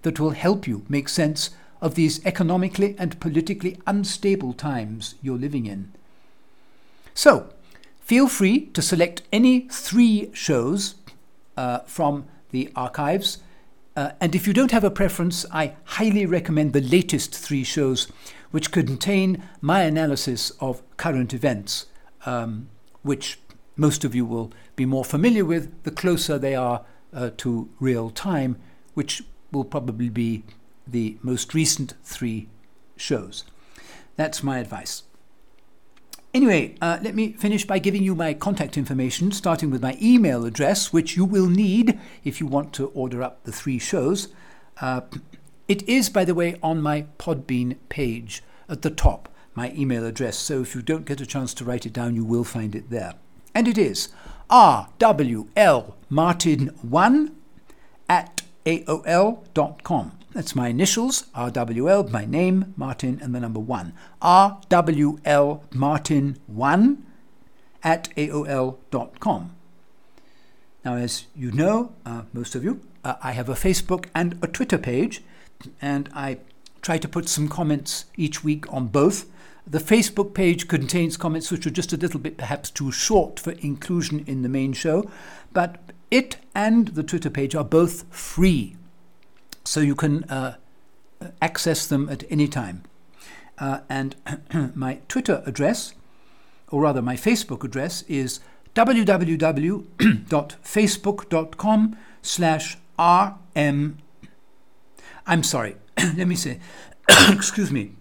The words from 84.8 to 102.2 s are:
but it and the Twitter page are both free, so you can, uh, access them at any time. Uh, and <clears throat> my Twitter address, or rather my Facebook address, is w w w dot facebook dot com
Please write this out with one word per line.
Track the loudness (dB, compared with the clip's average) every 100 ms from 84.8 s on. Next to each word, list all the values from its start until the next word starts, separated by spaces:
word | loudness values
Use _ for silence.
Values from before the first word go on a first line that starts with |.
| 0 0 -2 -10 -20 -20 -4
but | -2 -2 -6 -20 -20 0
it | 0 0 -12 -8
and | -2 4 4 4
the | -2
Twitter | -4 -4 -4
page | -4 -2 -2
are |
both | 2 4 4 0 -14
free, | -14 -8 4 4 4 -2 -12 -20 -20 -20 -20 -20 -20 -20 -16
so | -6 0
you | 2 2
can, | 0 0 -2
uh, | -6 -6 -10 -20 -20 -20 -20 -20 -18 -18 -4
access | -2 0 -2 -2 0
them | -2 -2
at | -6 -4
any | 0 0
time. | 0 -8 -10 -16 -20 -20 -20 -20 -20 -20 -8
Uh, | -6 -6 -6
and | -6 -6 -8 -12 -12 -6
<clears throat> | -4 -4 -4
my | -6 -6 -6
Twitter | -4 0 -2 -2
address, | 0 0 0 -6 -14 -20 -20 -20 -20 -20 -20 -6
or | 0
rather | 2 0
my | -2 -2
Facebook | 0 0 -2 -8
address, | -8 -6 -6 -6
is | -6 -4 -4 -8 -14 -20 -6 2
w | 4 4
w | 4 4 2 2
w | 2 2 -2 -2 -8 4 4 4 2
dot | -2 -2 -12
facebook | -4 2 2 2 -4 -4 -2
dot | -2 -2 -4
com | 2 4 4 0 -18 -14